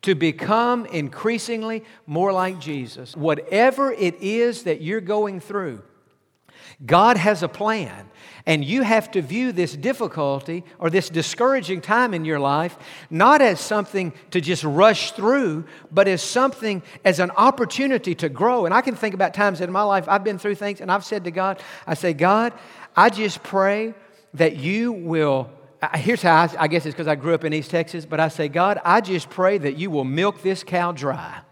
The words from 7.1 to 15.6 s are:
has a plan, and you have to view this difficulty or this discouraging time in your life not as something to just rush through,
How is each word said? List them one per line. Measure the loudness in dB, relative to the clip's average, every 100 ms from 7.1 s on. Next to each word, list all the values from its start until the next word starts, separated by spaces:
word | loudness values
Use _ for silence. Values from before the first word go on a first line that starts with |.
| 6
has | 2 0
a | -2
plan, | -4 -2 -2 -4 -10 -20 -20 -20 -10 0
and | 0
you | 2 0
have | 2 2 2
to | -4
view | -4 -4 -4
this | -2 -4 -2
difficulty | -4 -4 -4 -2 -2 -2 -6 -10 -12 -4
or | 0
this | 0 -2
discouraging | -4 -4 0 2 2 -2 -8
time | 0 2 2
in | 0
your | -2 0
life | 0 0 -2 -6 -20 -20 -10
not | 2 6 6
as | 6 2
something | -2 -4 -2 -4 -6 -8 -4
to | -4
just | -2 -2
rush | -2 6 6 6 -4
through, | -2 0 2 0 -4